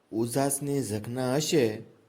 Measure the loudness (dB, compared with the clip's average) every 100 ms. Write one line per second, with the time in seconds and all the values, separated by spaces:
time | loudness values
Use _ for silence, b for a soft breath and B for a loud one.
0 | _ -2 0 0 0 0 -2 -2 -2 -4
1 | -4 -4 0 0 2 4 4 0 -10 -20